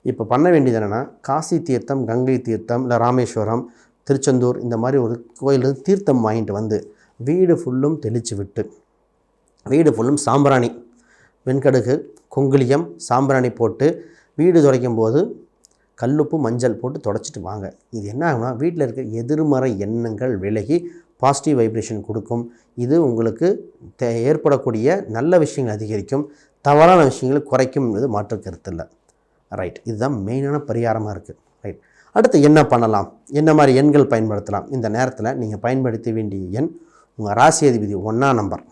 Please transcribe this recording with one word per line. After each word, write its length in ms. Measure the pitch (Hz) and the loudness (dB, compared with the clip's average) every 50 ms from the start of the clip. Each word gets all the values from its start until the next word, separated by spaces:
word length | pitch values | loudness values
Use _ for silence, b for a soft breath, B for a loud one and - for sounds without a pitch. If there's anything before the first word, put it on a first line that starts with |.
இப்ப 220 | _ 131 117 - 113 | _ -6 -6 -6 -4
பண்ண 260 | 107 120 131 160 180 | -2 2 2 4 4
வேண்டியது 360 | 175 151 135 127 117 110 107 | 4 4 4 2 0 0 -2
என்னன்னா, 240 | 101 104 117 139 - - _ | -2 -4 -6 -6 -8 -14 _
காசி 400 | - - 135 156 160 - 180 160 | -6 -4 -4 -4 -2 -2 -4 -2
தீர்த்தம், 440 | 160 - 127 113 101 - 139 135 123 | -2 -2 -4 -4 -2 -4 -4 -4 -2
கங்கை 360 | 107 113 123 127 131 131 120 | -2 -2 -2 0 0 0 -2
தீர்த்தம், 400 | - 117 113 104 - - 120 123 | -2 -4 -4 -4 -4 -4 -4 -4
இல்ல 160 | 131 123 120 | 0 0 0
ராமேஸ்வரம், 720 | 117 117 120 127 127 120 - - 113 104 104 113 123 - B B B B B B _ _ | 2 2 2 2 0 0 -2 -4 -4 -2 -2 -2 -4 -6 B B B B B B _ _
திருச்செந்தூர் 560 | - 139 135 - 147 131 127 123 123 117 - | -2 -2 0 2 0 2 2 2 0 -2 -2
இந்த 180 | 110 120 117 | -4 -4 -4
மாதிரி 260 | 113 113 131 139 139 120 | -2 -2 0 0 0 0
ஒரு 240 | 110 120 120 - - _ - | -2 -4 -8 -12 -20 _ -6
கோயிலிருந்து 400 | 135 139 139 131 123 139 139 131 | 0 0 2 2 2 -2 -4 -4
தீர்த்தம் 460 | - 185 196 196 196 175 135 123 113 | -2 -2 -2 0 2 2 2 2 2
வாங்கிட்டு 240 | 107 110 113 110 - | 0 0 0 -2 -4
வந்து 440 | 98 104 113 107 107 98 - b b b b b b | -4 -4 -2 -2 -4 -4 -4 b b b b b b
வீடு 400 | _ 120 135 165 185 185 170 165 | _ -4 -2 2 2 4 4 2
ஃபுல்லும் 420 | - - 135 127 131 135 147 160 151 - | 0 0 -4 -2 0 0 0 -2 -2 -4
தெளிச்சு 300 | 107 113 120 107 - 110 | -4 -4 -4 -4 -6 -8
விட்டு, 360 | 98 98 - _ 117 98 - - _ _ _ _ _ _ _ _ _ _ _ _ _ _ _ _ _ _ | -8 -8 -8 _ -8 -8 -8 -10 _ _ _ _ _ _ _ _ _ _ _ _ _ _ _ _ _ _
வீடு 280 | 110 131 156 160 147 | 0 2 4 4 4
ஃபுல்லும் 240 | 117 110 113 127 147 | 2 2 0 0 0
சாம்பிராணி, 680 | 143 - 120 120 143 143 - 135 127 120 113 - - - _ b b b b b b b b b b _ | 0 0 0 2 4 4 4 4 4 2 0 -4 -10 -20 _ b b b b b b b b b b _
வெண்கடுகு, 560 | 131 131 139 131 135 127 127 107 120 135 165 - - - - _ _ - | -2 -2 2 2 2 2 2 2 0 -2 -2 -4 -12 -20 -20 _ _ -2
குங்குளியம், 580 | 139 139 135 135 139 127 120 139 151 170 165 - | -2 0 2 4 2 4 2 2 0 0 -6 -12
சாம்பிராணி 540 | - - - 120 127 139 135 135 131 123 123 | -18 -4 -2 0 0 2 2 2 2 0 0
போட்டு 540 | - - 113 107 - - 127 156 175 B B B B B B B B | -2 -2 -2 -2 0 0 0 0 0 B B B B B B B B
வீடு 260 | - 156 180 175 165 | 0 2 4 4 6
துடைக்கும் 340 | 147 139 131 123 123 123 117 | 6 6 4 2 0 -2 0
போது 520 | 113 110 110 120 151 196 240 - - - _ _ _ _ _ _ _ _ _ _ - | 0 0 2 2 0 0 -2 -6 -16 -20 _ _ _ _ _ _ _ _ _ _ -6
கல்லுப்பு, 360 | 117 127 143 151 147 151 165 | -2 0 0 0 0 0 -2
மஞ்சள் 380 | 160 131 113 120 120 123 120 107 | -2 -2 -2 -2 0 -2 -2 -2
போட்டு 240 | 110 110 131 147 151 | -2 -8 -8 -10 -6
துடைச்சிட்டு 420 | - 104 101 113 - - - 104 | -6 -6 -6 -6 -8 -10 -14 -12
வாங்க. 320 | 85 90 104 104 98 98 - _ _ _ | -12 -12 -10 -10 -12 -14 -14 _ _ _
இது 180 | - 110 101 | -12 -12 -12
என்ன 260 | 101 107 135 165 170 143 | -10 -8 -4 -4 -2 -2
ஆகும்னா, 220 | 117 113 127 123 | -2 -4 -6 -6
வீட்ல 280 | 117 147 175 170 160 143 | -4 -4 -4 -2 -4 -4
இருக்க 180 | 120 - 131 | -4 -4 -8
எதிர்மறை 760 | 127 110 110 117 117 123 151 151 160 147 147 135 131 131 107 95 | -10 -8 -8 -8 -4 -4 -2 -2 0 0 0 0 0 -2 -2 -4
எண்ணங்கள் 580 | 101 101 113 120 117 117 110 101 123 131 117 | -6 -6 -4 -4 -4 -6 -6 -6 -4 -4 -4
விலகி 540 | 95 92 101 107 110 101 117 160 175 175 B B B B B B | -4 -4 -4 -4 -4 -2 -2 -2 -2 -4 B B B B B B
பாசிட்டிவ் 420 | _ 127 135 139 - - 156 147 123 | _ 0 0 0 2 0 0 2 2
வைப்ரேஷன் 460 | 113 110 110 117 107 - 113 104 101 | 2 0 0 -4 -6 -6 -8 -8 -8
கொடுக்கும். 460 | - 107 110 98 - 120 120 120 117 B B B B _ | -6 -8 -8 -6 -4 -6 -6 -6 -8 B B B B _
இது 280 | 120 120 123 151 170 160 | -8 -2 0 2 2 2
உங்களுக்கு 680 | 127 117 113 113 113 101 - 160 185 208 - - - _ _ - 113 _ _ | 2 0 0 -2 -2 -2 0 -2 -2 -2 -2 -8 -20 _ _ -20 -20 _ _
தே-, 120 | 127 117 117 | -4 -2 -2
ஏற்படக்கூடிய 920 | 117 117 139 156 - - 156 139 127 - 131 113 110 113 143 180 202 - | 0 0 0 0 2 2 2 2 2 0 -4 -4 0 0 0 0 0 -4
நல்ல 300 | - 110 113 135 165 185 | -6 -6 -4 0 4 4
விஷயங்கள் 400 | 175 151 143 - 143 131 113 104 | 4 4 2 -2 -4 -4 -4 -4
அதிகரிக்கும், 520 | 104 110 107 110 101 98 - 135 139 147 b b b b b b _ | -6 -6 -6 -6 -8 -4 -4 -4 -4 -4 b b b b b b _
தவறான 420 | - 143 147 151 160 175 185 175 156 | 2 4 6 8 8 8 8 8 6
விஷயங்களை 460 | 131 - - 131 127 139 147 147 - | 4 2 0 -2 0 0 -2 -2 0
குறைக்கும் 360 | 135 131 131 131 - 147 135 | 0 0 0 0 0 -2 -2
என்பது 240 | 117 101 101 131 139 | -2 -2 -2 -2 -2
மாற்று 300 | 104 104 104 - 113 98 | -2 -4 -4 -4 -8 -10
கருத்து 320 | - 95 82 - _ 98 | -8 -12 -14 -12 _ -10
இல்ல. 160 | 87 82 - _ _ _ _ _ _ _ _ _ _ _ _ _ | -10 -10 -10 _ _ _ _ _ _ _ _ _ _ _ _ _
ரைட். 320 | 101 95 92 87 - - _ | -10 -8 -8 -8 -10 -10 _
இதுதான் 300 | 117 113 101 123 139 143 | -10 -6 -4 -4 -2 -2
மெயினான 460 | 107 95 104 123 135 139 139 147 143 139 | -4 -4 -4 -4 -4 -4 -4 -4 -4 -4
பரிகாரமா 420 | - 110 117 117 113 110 110 107 107 | -4 -4 -2 -2 -2 -2 -2 -4 -6
இருக்கு. 260 | 101 87 - - - _ _ _ _ _ - 104 85 - b b b b b b b | -10 -12 -14 -18 -20 _ _ _ _ _ -14 -14 -14 -14 b b b b b b b
அடுத்து 200 | 214 220 - - 156 143 147 | 2 2 4 4 6 6 8
என்ன 100 | 151 156 143 - | 8 6 6 6
பண்ணலாம், 360 | 131 117 117 110 107 101 95 - - _ _ - 139 147 | 4 2 2 2 2 0 -2 -4 -12 _ _ -4 -2 0
என்ன 100 | 156 160 151 | 2 4 4
மாதிரி 140 | 151 147 135 127 135 | 6 6 6 6 4
எண்கள் 300 | 143 147 147 147 139 - 127 | 4 4 4 4 4 4 2
பயன்படுத்தலாம்? 540 | 113 110 110 107 101 - - 101 98 - - 135 | 0 0 -2 -4 -6 -4 -4 -6 -6 -6 -6 -6
இந்த 120 | 127 113 107 104 | -4 -4 -2 -2
நேரத்துல 380 | 117 127 123 - - 107 120 135 131 | -2 -2 -2 -4 -6 -6 -6 -4 -4
நீங்க 160 | 120 107 110 101 - | -6 -8 -8 -6 -4
பயன்படுத்த 460 | 120 127 131 131 123 110 113 117 120 110 | -4 -2 -2 -2 -4 -4 -4 -6 -6 -4
வேண்டிய 420 | 113 110 104 98 98 92 90 95 120 | -4 -6 -6 -8 -8 -8 -8 -6 -6
எண் 100 | 151 170 B B B B B B B B B | -6 -6 B B B B B B B B B
உங்க 140 | - 107 104 104 113 | -8 -6 -2 2 6
ராசி 240 | 139 160 160 - 156 139 | 6 6 6 4 2 2
அதிபதி 260 | 120 113 104 98 104 92 98 110 | 2 2 -2 -2 -4 -4 -4 -4
ஒண்ணாம் 300 | 110 120 135 139 131 113 | -2 0 2 2 2 2
நம்பர். 240 | 104 98 95 - - _ | 0 -4 -6 -8 -12 _